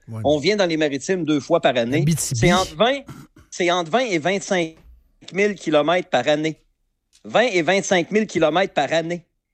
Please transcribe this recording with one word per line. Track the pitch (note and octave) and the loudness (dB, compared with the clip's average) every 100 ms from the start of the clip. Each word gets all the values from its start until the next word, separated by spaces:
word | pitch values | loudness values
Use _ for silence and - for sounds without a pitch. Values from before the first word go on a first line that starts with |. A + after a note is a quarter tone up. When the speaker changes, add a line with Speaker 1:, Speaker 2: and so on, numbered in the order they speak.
| - | -8
Speaker 1:
Ouais. | A2 | -4
Speaker 2:
on | C3+ D3+ | 0 2
vient | E3 | 2
dans | G#3 | 2
les | F3 D#3+ | 0 0
maritimes | D3+ C3+ - F#3+ | -2 -2 -4 -2
deux | D3+ D3 | 0 -2
fois | C3+ E3 | 0 2
par | D#3 B2 | 2 0
année. | A#2 C#3+ | 0 0
Speaker 1:
Abitibi. | D3 D#3 - A#2+ | 0 0 -2 0
Speaker 2:
C'est | F3 | 2
entre | F3+ E3+ | 2 0
vingt, | D#3 A#3 C#4 - - - - _ | 0 0 0 -8 -20 -20 -20 _
c'est | - E3+ | -2 0
entre | F3+ D#3+ | 0 0
vingt | A#3 B3 | 0 0
et | E3 | -2
vingt-cinq | E3 G3 - F#3 D#3+ D#3+ - - _ _ - | -2 -2 -2 -2 -2 -8 -20 -20 _ _ -8
mille | F3 G#3 | -2 -2
kilomètres | G3 E3 D3+ D3 F3+ - | -2 0 0 2 0 0
par | B2+ C3+ | 0 0
année. | D3+ D#3 D3+ _ _ _ _ _ _ | 0 -2 -6 _ _ _ _ _ _
Vingt | G#2+ F#3 B3 | -2 2 2
et | F3+ | 2
vingt-cinq | D3+ G3 - F3+ D#3 | 2 0 2 0 0
mille | G#3 | -2
kilomètres | G#3+ F3 D#3 E3+ G3 | -2 0 2 2 0
par | D#3 C3+ | -2 -2
année. | D#3+ E3 F3 - _ _ | -2 -2 -8 -12 _ _